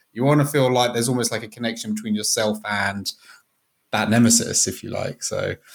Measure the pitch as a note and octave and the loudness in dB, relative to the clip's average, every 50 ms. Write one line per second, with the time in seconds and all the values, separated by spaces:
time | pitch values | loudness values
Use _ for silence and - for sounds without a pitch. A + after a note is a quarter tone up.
0 | _ _ - A2 B2+ C#3 D3+ D3 C#3 C#3+ D3+ D3 C3 B2+ B2+ B2+ B2 A#2+ A2+ A#2+ | _ _ -4 0 2 4 4 4 4 2 2 2 2 4 4 4 2 2 0 0
1 | A#2 B2 B2+ B2 A#2 - A#2 A2 A#2 G#2+ - A#2+ A#2+ A#2 A#2 - - A2 G#2+ G#2+ | 0 0 0 0 0 -2 -4 -6 -8 -8 -10 -6 -6 -6 -6 -6 -6 -6 -6 -6
2 | A2 A2+ G#2+ G#2 G#2+ - - A#2 A2 G#2+ G#2+ G#2+ - G#2 G#2 G2+ G2 G2 G2 G2+ | -4 -4 -2 -2 -2 -2 0 0 0 0 -2 -4 -4 -4 -2 -2 0 -2 -2 -4
3 | F#2+ - - - - - - - _ _ _ _ _ _ _ _ _ _ - G#2+ | -6 -10 -10 -12 -14 -20 -20 -20 _ _ _ _ _ _ _ _ _ _ -2 0
4 | G#2+ G#2 G#2 A#2+ A#2+ A#2 A#2 - - - - - - - - - - G2+ F#2+ F#2+ | 0 2 4 4 6 6 4 4 2 0 -2 -2 -2 -2 -4 -8 -8 -8 -6 -6
5 | G2 F#2+ - - - - G2 G2 F#2+ G2 F#2+ - _ - - | -6 -6 -8 -8 -8 -6 -6 -4 -4 -4 -6 -8 _ -20 -16